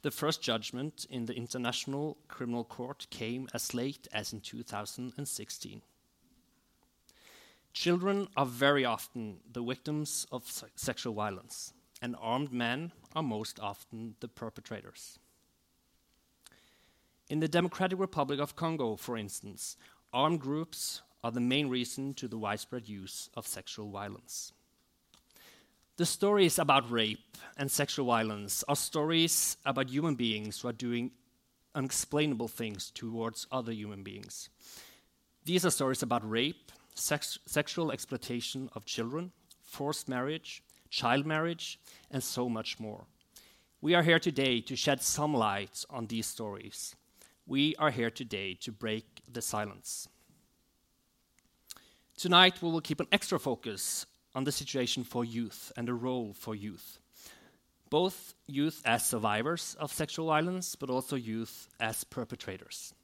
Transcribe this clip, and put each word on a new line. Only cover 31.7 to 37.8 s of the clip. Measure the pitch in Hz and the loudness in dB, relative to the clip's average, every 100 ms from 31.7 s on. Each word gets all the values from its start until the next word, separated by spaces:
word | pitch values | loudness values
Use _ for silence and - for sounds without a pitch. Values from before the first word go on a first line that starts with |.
unexplainable | 143 131 - - 147 151 117 117 | -4 -2 -2 0 2 2 2 -2
things | - 113 101 - | -4 -6 -6 -10
towards | - 117 113 113 110 - | -8 -6 -4 -4 -4 -4
other | 131 117 | -4 -2
human | 110 104 98 | -6 -6 -8
beings. | 101 101 - - - _ - - - - _ _ _ _ | -10 -12 -12 -14 -14 _ -20 -20 -20 -20 _ _ _ _
These | 151 180 175 | 2 4 4
are | |
stories | - 135 131 | 4 2 2
about | 127 120 110 | 2 0 2
rape, | 113 143 - - - _ | 2 2 -2 -18 -20 _
sex-, | - - 147 - - | -6 0 0 -2 -8
sexual | - 151 143 - | 0 0 0 0